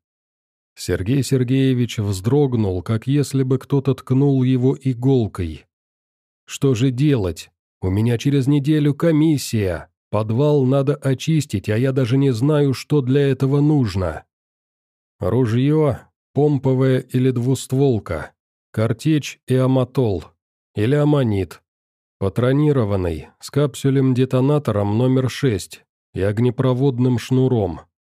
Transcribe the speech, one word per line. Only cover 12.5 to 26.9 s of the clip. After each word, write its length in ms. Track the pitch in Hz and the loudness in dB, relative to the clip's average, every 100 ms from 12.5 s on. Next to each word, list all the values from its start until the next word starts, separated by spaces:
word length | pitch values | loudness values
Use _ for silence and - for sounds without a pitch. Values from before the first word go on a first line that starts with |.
| 151 143 | 2 2
что 300 | 127 - 151 | -2 -2 -2
для 260 | 123 139 139 | 2 0 2
этого 320 | 135 135 143 | 0 0 2
нужно». 640 | 147 151 117 92 90 76 - _ _ _ _ _ _ _ _ _ | 2 2 0 -2 -4 -6 -14 _ _ _ _ _ _ _ _ _
«Ружье, 800 | 92 110 123 117 135 156 151 113 - _ _ | -2 0 0 0 0 2 0 -2 -10 _ _
помповое 680 | - 147 143 135 131 131 131 | 0 0 2 0 2 2 0
или 300 | - 127 131 | 0 0 0
двустволка, 1040 | 120 120 131 - 131 139 113 - 80 78 _ _ _ _ | 0 -2 -2 -2 0 2 0 -2 -8 -10 _ _ _ _
картечь 720 | - 110 113 156 156 - - - | -2 -2 -2 0 0 -2 -14 -2
и 80 | |
аматол, 680 | 127 127 131 127 - 120 92 - _ _ _ _ | 0 2 2 0 0 -2 -2 -8 _ _ _ _
или 200 | - 107 | -4 0
аммонит. 640 | 147 147 147 123 101 92 - _ _ _ _ _ _ | 2 2 2 0 -2 -4 -8 _ _ _ _ _ _
Патронированный, 1080 | 98 - 123 139 151 139 107 98 87 80 - _ | -4 0 0 2 2 2 0 0 -2 -4 -10 _
с 100 | - | -8
капсюлем-детонатором 1500 | 143 147 - 139 135 135 123 127 131 135 151 147 101 101 104 | -2 -2 -2 0 2 2 2 0 0 0 0 0 -2 0 0
номер 320 | 127 131 127 | 2 2 -2
шесть 560 | - 139 101 - - _ _ _ | -2 -2 -2 -6 -18 _ _ _
и 60 | - | -4
огнепроводным 1000 | 95 104 123 117 127 123 139 | -2 0 0 0 -2 0 0